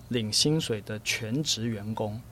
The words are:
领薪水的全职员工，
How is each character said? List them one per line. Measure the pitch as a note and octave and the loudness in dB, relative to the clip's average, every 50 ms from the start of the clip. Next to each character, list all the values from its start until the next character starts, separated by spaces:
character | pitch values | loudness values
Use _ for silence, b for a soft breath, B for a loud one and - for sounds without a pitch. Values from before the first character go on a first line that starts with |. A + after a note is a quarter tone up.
| - - | -8 -2
领 | A#2+ B2 A2 G#2+ G#2 | -2 0 0 2 2
薪 | - - D3 D#3 D#3+ | 4 4 6 4 4
水 | D#3 - A#2 G#2+ | 2 0 -2 -2
的 | G2 - A2 G#2+ G#2+ | -4 -6 -6 -4 -2
全 | - - - A2+ A2 A#2 C#3+ D#3 | -2 -2 -2 -2 -2 -2 0 0
职 | - - - A2 A#2+ | 0 0 0 0 -2
员 | A2+ G2+ G2+ G#2+ A2+ | -2 -2 -4 -4 -2
工， | - A2+ G#2+ G#2+ A#2 - - | -2 -2 -2 -2 -6 -8 -12